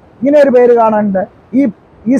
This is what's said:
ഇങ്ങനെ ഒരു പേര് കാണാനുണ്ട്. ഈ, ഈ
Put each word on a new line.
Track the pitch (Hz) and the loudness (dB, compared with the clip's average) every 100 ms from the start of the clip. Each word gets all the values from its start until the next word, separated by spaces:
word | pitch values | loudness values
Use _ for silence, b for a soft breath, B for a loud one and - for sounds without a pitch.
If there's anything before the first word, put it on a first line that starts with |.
| _ - | _ -8
ഇങ്ങനെ | 254 294 | 0 2
ഒരു | 277 247 | 2 2
പേര് | 247 240 | 2 2
കാണാനുണ്ട്. | 220 214 208 190 180 _ _ 247 | 0 0 -2 -4 -6 _ _ -4
ഈ, | 269 - _ _ 214 | -4 -6 _ _ -4
ഈ | 262 | -4